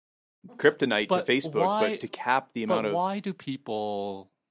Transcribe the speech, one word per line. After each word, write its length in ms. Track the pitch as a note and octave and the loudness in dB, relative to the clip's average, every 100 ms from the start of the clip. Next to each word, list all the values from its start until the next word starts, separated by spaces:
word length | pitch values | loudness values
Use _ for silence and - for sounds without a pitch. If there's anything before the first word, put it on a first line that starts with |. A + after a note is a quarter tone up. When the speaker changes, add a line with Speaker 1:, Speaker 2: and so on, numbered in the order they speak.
| _ _ _ _ - - | _ _ _ _ -20 2
Speaker 1:
kryptonite 540 | C#3+ D3 C3+ G#2+ G#2+ | 4 4 2 2 2
Speaker 2:
But 160 | F3+ - | 0 2
Speaker 1:
to 60 | |
Facebook, 340 | B2+ D#3 D3 F3+ | 0 0 0 2
Speaker 2:
why 240 | G#3+ A3 | 2 0
Speaker 1:
but 100 | G#3 | -2
to 60 | A2+ | -8
cap 460 | - B2 C3 - | -6 0 0 0
the 120 | A#2+ A2 | -4 -2
Speaker 2:
but 80 | |
Speaker 1:
amount 140 | A2 G#2+ | 0 0
of 60 | |
Speaker 2:
why 260 | E3+ F3+ G3 | 0 -2 -4
do 140 | G3+ | -8
people 1000 | F#3 - C3 - G#2+ G#2 G2+ G2+ G2 F#2+ _ _ | -8 -10 -10 -6 -4 -4 -4 -6 -8 -14 _ _